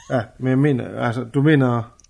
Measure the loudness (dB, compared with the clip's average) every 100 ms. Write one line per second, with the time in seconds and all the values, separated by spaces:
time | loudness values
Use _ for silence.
0 | -6 -6 -6 -6 0 2 2 0 -4 -6
1 | -4 -4 -4 0 4 4 2 0 -6 -14
2 | _